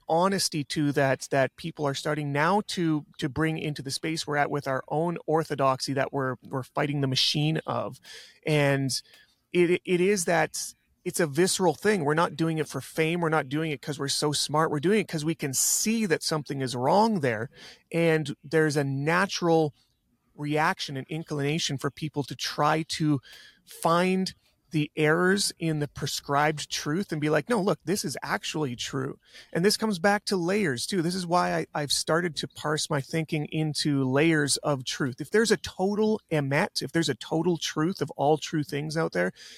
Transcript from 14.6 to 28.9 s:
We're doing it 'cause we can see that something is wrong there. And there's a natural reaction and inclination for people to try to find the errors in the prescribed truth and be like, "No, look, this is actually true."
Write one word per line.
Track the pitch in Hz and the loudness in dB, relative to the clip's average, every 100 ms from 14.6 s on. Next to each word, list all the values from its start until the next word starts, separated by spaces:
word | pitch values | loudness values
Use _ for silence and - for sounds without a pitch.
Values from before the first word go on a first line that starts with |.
| 160 | 0
We're | 151 | 2
doing | 160 214 | 2 2
it | 175 | 0
'cause | 160 | -4
we | 151 165 | -4 -4
can | 143 | -4
see | 127 - - 214 226 208 | -2 0 0 0 0 0
that | 151 | 0
something | - 156 - 139 | 0 -4 -4 -4
is | 131 123 | -4 0
wrong | 131 190 226 202 | 4 4 4 2
there. | 135 107 123 - - - - | 0 0 -4 -10 -20 -20 -6
And | 170 165 160 147 - | 0 2 2 0 -8
there's | 143 160 156 147 | 0 2 4 2
a | |
natural | 139 135 147 175 196 - 175 165 151 - _ _ _ _ _ - | 0 0 0 2 0 0 2 4 2 -2 _ _ _ _ _ -10
reaction | 147 151 165 190 - 135 | -2 2 2 0 -6 -8
and | 131 | -8
inclination | 160 156 151 139 160 - 139 | -8 -6 -2 -2 0 -2 -2
for | 143 | -4
people | - 156 - | -4 -6 -4
to | 127 135 | -6 -6
try | - - 151 160 160 - | -6 0 2 2 -2 -2
to | 156 139 - - - _ - | 2 0 -2 -20 -20 _ -20
find | - 175 170 185 190 185 - _ _ _ | -2 2 4 2 2 -2 -6 _ _ _
the | 156 147 - | -2 -2 2
errors | 151 165 180 202 - - | 2 4 4 2 0 -2
in | 165 156 | -2 -2
the | 147 | -4
prescribed | - 147 - - 143 151 151 - | -6 -6 -6 0 2 2 0 -6
truth | - 147 165 202 | -6 -2 -2 -2
and | 160 | -2
be | 147 | 0
like, | 151 147 | 0 2
"No, | 233 | 0
look, | 180 151 - | 0 -2 -2
this | 202 | -2
is | 156 123 | -4 -6
actually | 139 202 - 160 143 120 | -4 -4 -4 -4 -4 -4
true." | - | -6